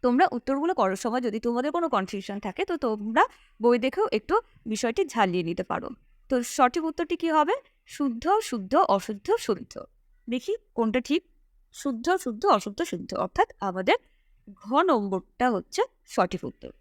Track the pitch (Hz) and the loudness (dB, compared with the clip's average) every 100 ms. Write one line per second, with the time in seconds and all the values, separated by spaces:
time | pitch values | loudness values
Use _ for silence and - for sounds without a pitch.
0 | 247 247 370 240 - 269 320 370 196 190 | 2 4 4 2 -2 -2 0 0 0 0
1 | 233 240 247 214 233 240 285 320 330 233 | -2 -2 -2 -2 -2 -2 -2 -2 0 0
2 | 190 202 190 202 208 - 381 339 247 214 | -2 -8 -8 -8 -8 -6 -4 -2 -2 -4
3 | 208 233 440 - _ _ 233 240 254 302 | -2 2 2 0 _ _ 2 4 2 0
4 | 415 214 - 403 - _ - 214 240 226 | 0 0 0 0 0 _ -8 -4 -2 0
5 | 359 240 196 180 165 170 185 - - - | -2 2 2 2 -2 -4 -4 -4 -6 -14
6 | _ _ _ 254 240 - 254 339 320 311 | _ _ _ -2 -2 2 2 4 -4 -4
7 | 330 339 330 311 302 523 - _ _ - | -4 -2 0 2 2 0 -4 _ _ -4
8 | 277 233 302 415 440 240 190 285 392 196 | -4 -2 0 0 0 -6 0 2 4 2
9 | - 202 - 453 - 190 - - - _ | 0 -10 -2 -2 0 -4 -4 -16 -16 _
10 | _ _ - 247 - 427 _ - 226 233 | _ _ -6 -6 -4 -6 _ -2 0 0
11 | 247 302 _ _ _ _ _ - 285 233 | 0 -2 _ _ _ _ _ -8 -6 -4
12 | 240 370 - 220 392 208 208 202 - 170 | 0 0 0 -2 2 2 2 -6 -6 -6
13 | - - 185 - - - 196 185 190 440 | -8 -4 -4 0 0 0 -6 -2 2 2
14 | _ _ _ _ - 196 208 269 359 262 | _ _ _ _ -20 -20 -2 2 4 2
15 | 202 190 - _ 247 220 - - 427 _ | 2 -4 -6 _ 2 2 -2 -2 -2 _
16 | _ - 185 185 - - - - | _ 0 0 0 -8 -12 -20 -20